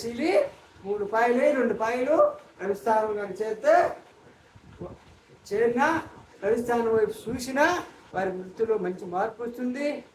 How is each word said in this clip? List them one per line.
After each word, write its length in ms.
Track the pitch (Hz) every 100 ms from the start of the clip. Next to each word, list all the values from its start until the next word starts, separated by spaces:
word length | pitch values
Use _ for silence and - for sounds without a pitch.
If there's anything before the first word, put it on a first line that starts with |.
చీలి 280 | 226 240 320 403 - - - - 190
మూడు 180 | 208 196
పాయలే, 320 | 220 240 247 294 269
రెండు 160 | 233 -
పాయలు 360 | 220 247 262 311 294 - - -
రవిస్థానం 520 | 190 196 233 220 214 208
కానీ 160 | 196 190
చేస్తే, 320 | 214 214 294 339 - - - - - - - - - - - - - - _ - -
చేరినా 380 | 202 233 240 294 330 - - - -
రవిస్థానం 480 | 196 240 240 240 226 220
వైపు 180 | 214 - 214
చూసినా 400 | 247 247 262 320 359 - - - 175
వారి 160 | 190 185
వృత్తిలో 380 | 185 - 220 214 180
మంచి 220 | 180 185 180
మార్పు 260 | 220 220 240
వస్తుంది 420 | 240 247 254 294 262 -